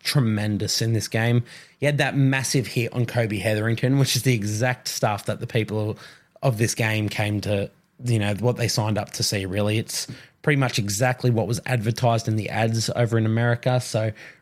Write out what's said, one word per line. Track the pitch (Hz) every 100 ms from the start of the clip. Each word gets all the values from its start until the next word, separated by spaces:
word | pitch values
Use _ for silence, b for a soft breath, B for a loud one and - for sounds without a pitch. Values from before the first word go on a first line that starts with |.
tremendous | - 147 113 107 104 101 104 -
in | 113
this | 110 -
game. | 113 117 120 120 B B B
He | 143
had | 147
that | 135
massive | 143 135 135 120 139 110
hit | - 117
on | 127 117
Kobe | 120 113 104
Hetherington, | 110 107 110 117 127 139
which | 131
is | 120
the | 131
exact | 120 104 107 127 123 -
stuff | - 113 101
that | - -
the | 117
people | 120 104 107 107 104 B B B _
of | 139 110
this | 117
game | - 110 110 104
came | - 104 104
to, | 101 101 101 - _ -
you | 123 117
know, | 101
what | 95 117 120
they | 117
signed | - 107 104
up | 101
to | -
see, | 117 104 95
really. | 98 104 107
It's | - - - 117 B _
pretty | - 143
much | 131 -
exactly | 101 101 127 123 127
what | 113 101
was | 120
advertised | - 127 107 113 120 117 -
in | 110
the | 101
ads | 104 113 113 107
over | - 117 113
in |
America. | 110 113 120 120 127 127
So | - 110 110 B B B